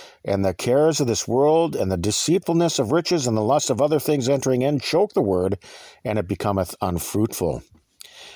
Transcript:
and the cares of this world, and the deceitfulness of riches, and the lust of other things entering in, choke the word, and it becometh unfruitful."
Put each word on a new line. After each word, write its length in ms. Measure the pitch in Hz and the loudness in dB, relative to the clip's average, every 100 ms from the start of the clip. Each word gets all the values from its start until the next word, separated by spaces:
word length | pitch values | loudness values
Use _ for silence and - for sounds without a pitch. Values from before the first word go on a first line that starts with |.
| - - | -20 -12
and 220 | - 98 98 | -4 0 0
the 80 | |
cares 480 | 92 - 131 156 147 | 0 0 4 4 2
of 60 | 127 | 0
this 200 | 107 - | -2 0
world, 480 | 120 147 160 165 143 | 2 4 4 2 0
and 160 | 95 | -2
the 60 | 92 | 0
deceitfulness 840 | 95 - - 185 175 165 170 - | -2 -2 0 0 2 2 2 0
of 140 | 110 | 0
riches, 340 | 160 165 175 127 | 0 0 0 0
and 80 | 110 | 0
the 60 | |
lust 280 | 107 143 - | 2 2 0
of 120 | 117 | 0
other 180 | 147 151 | 2 2
things 300 | - 151 120 | 0 0 0
entering 320 | 139 131 127 | 0 0 0
in, 180 | 135 147 | 2 0
choke 340 | - 160 202 | 0 0 2
the 80 | - | 0
word, 360 | 107 92 92 98 - - - - | 0 2 0 -2 -8 -20 -20 -10
and 140 | 113 107 | -4 -2
it 120 | 95 | -2
becometh 460 | 101 104 98 90 - | -2 -2 0 -2 -4
unfruitful." 800 | 95 87 - 104 113 - 87 62 - - _ - - - - | -4 -2 -2 0 0 -2 -4 -4 -10 -20 _ -20 -20 -20 -20